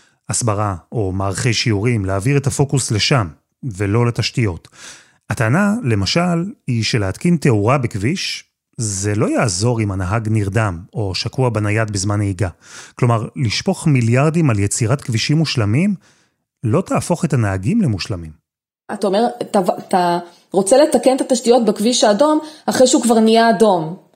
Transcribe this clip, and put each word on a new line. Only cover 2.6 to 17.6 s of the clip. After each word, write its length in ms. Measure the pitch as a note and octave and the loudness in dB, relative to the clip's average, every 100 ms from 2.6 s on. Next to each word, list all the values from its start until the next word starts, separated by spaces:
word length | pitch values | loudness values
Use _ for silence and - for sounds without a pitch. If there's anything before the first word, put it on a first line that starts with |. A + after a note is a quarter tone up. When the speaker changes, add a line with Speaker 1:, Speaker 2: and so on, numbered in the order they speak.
| C#3+ C3+ - | 0 0 0
Speaker 1:
לשם, 380 | G#2+ - C#3 E2+ C#2+ _ _ | -2 2 0 0 -6 _ _
ולא 440 | B2+ F#2 G2+ A2 A#2+ | -10 -4 0 2 0
לתשתיות. 600 | - - - G#2+ E2 - - - - _ _ - | -2 -4 -2 -2 -4 -12 -20 -20 -20 _ _ -8
הטענה, 440 | - A2+ D#3 G3+ G#3+ | -2 0 2 2 0
למשל, 680 | B2+ G#2+ F#2+ E3 F3+ E3+ F#3+ - - | 0 -2 0 0 0 -2 -4 -8 -4
היא 180 | A#2 | -2
שלהתקין 520 | G#2+ A#2 G2 - F3 E3+ | 0 0 -2 -2 0 2
תאורה 420 | D3 G#2+ G#2 C#3+ | 2 2 2 0
בכביש, 680 | A#2 G2 G#2+ F3+ - - - _ _ - | 0 -2 -2 -2 -6 -10 -14 _ _ -8
זה 380 | A2 F#2+ G2+ | -6 -4 -2
לא 120 | G#2 F#3 | 0 0
יעזור 540 | D4+ C3 F2+ A#2 A#2 | 0 -2 0 0 0
אם 120 | G#2 | -2
הנהג 360 | F#2+ F2+ A2+ G#2+ | -2 -2 -2 0
נרדם 480 | A2 G2 G#2+ A2 E2 F#2+ | 0 0 0 0 -2 -10
או 200 | D#3+ G2 | -8 -6
שקוע 340 | F2+ - - B2+ | -6 -6 -2 0
בנייד 420 | A2 G#2 G#2 G#2+ | 0 0 0 -2
בזמן 280 | G2+ G#2 G#2 | -2 -2 -2
נהיגה. 300 | G2+ F2+ F#2+ - - - - | -2 -2 -4 -6 -18 -20 -20
כלומר, 340 | - B2 A#2 - - | -2 0 0 -2 -4
לשפוך 500 | A#2 - - F#3 D#3+ | -4 -2 -4 -2 2
מיליארדים 640 | C3 A#2 B2 D#3 D#3+ D3+ | 2 4 2 2 2 2
על 80 | G#2 | 2
יצירת 420 | G2+ - A2 C#3+ | -2 -2 -2 -2
כבישים 360 | - A2 - D3+ | -2 -4 0 0
מושלמים, 580 | D#3 - G2+ A#2+ G3+ G3 _ _ _ _ _ _ | 0 -2 0 0 0 -2 _ _ _ _ _ _
לא 160 | A2+ C#3+ | -2 -2
תהפוך 440 | F#3+ A#3 - F3 | 0 -2 -2 -2
את 80 | E3 | 0
הנהגים 500 | C3+ G#2 F#2+ | 0 0 0